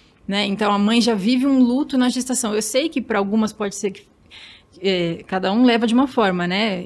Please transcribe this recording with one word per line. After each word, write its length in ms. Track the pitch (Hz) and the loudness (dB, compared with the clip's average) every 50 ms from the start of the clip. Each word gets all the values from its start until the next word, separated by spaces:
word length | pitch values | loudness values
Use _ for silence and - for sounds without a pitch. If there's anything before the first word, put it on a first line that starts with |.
| _ _ _ _ - - | _ _ _ _ -10 -6
né? 180 | 196 202 208 | -4 -2 -2
Então, 260 | 202 196 208 214 208 | -2 -2 -2 0 0
a 60 | 202 202 | 2 2
mãe 200 | 202 208 233 240 | 2 2 2 2
já 120 | 214 240 226 | 2 2 0
vive 300 | 202 180 226 254 254 262 | 0 2 0 2 2 2
um 140 | 277 269 262 | 2 4 4
luto 380 | 254 240 247 262 302 - - 254 | 4 4 2 0 -2 -2 0 0
na 120 | 247 247 | 0 0
gestação. 440 | 247 254 247 - 247 - - 214 208 | 0 -2 -4 -4 -4 -2 -2 -2 -2
Eu 60 | 220 | -2
sei 280 | 214 - - 254 302 320 | -4 -2 -2 -2 -2 -2
que 120 | - 269 | -4 -4
pra 180 | 214 - - 196 | -4 -2 -2 -2
algumas 340 | 202 196 208 220 220 208 214 | 0 0 0 0 0 0 -2
pode 220 | - 208 202 190 | -6 -8 -6 -6
ser 160 | - - 202 | -4 -6 -6
que, 120 | 196 - - _ _ _ _ _ - - - - - - _ _ _ 175 | -6 -6 -18 _ _ _ _ _ -20 -20 -20 -20 -20 -20 _ _ _ -6
é, 420 | 185 196 190 180 170 165 165 - - - | -2 -2 0 0 0 -2 -4 -6 -8 -6
cada 240 | 190 190 185 190 196 | -6 -2 -2 0 2
um 100 | 233 254 | 4 4
leva 240 | 247 233 226 233 226 | 4 4 4 2 2
de 60 | 226 | 2
uma 140 | 247 277 262 | 2 2 2
forma, 380 | - 247 220 190 180 180 175 175 | 2 0 2 2 2 0 -2 -2
né? 380 | 180 196 220 220 190 180 180 | -2 0 -2 -2 -2 -4 -8